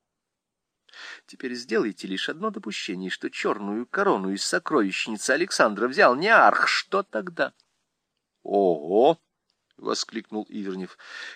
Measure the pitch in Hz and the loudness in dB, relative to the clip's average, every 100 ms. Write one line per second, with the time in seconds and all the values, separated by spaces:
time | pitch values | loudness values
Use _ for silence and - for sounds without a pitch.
0 | _ _ _ _ _ _ _ _ _ - | _ _ _ _ _ _ _ _ _ -20
1 | - - - - 131 120 123 214 120 - | -18 -18 -20 -12 -8 -8 -2 0 0 -4
2 | 98 95 - 151 214 208 208 196 - 185 | -8 -6 -6 -6 -8 -8 -10 -8 -8 -6
3 | 185 - - - 196 110 101 107 123 - | -6 -6 -8 -4 -4 -2 -4 -6 -4 -2
4 | 196 120 95 98 - 175 - 151 98 90 | 0 0 0 -4 -2 -4 0 0 0 -2
5 | - 107 - 143 170 - 127 101 123 147 | -6 -4 0 0 0 2 2 2 0 4
6 | 170 127 196 220 113 - - - - 196 | 4 4 4 8 8 6 2 0 -2 -4
7 | 196 110 135 165 - - _ _ _ _ | -2 -6 -6 -4 -6 -6 _ _ _ _
8 | _ _ _ _ - 101 95 80 78 101 | _ _ _ _ -2 2 4 2 0 4
9 | 139 160 _ _ _ _ _ _ 110 110 | 4 2 _ _ _ _ _ _ -6 -6
10 | - 110 - 107 101 107 98 95 90 - | -6 -12 -10 -10 -8 -10 -8 -8 -10 -16
11 | - - - | -18 -16 -16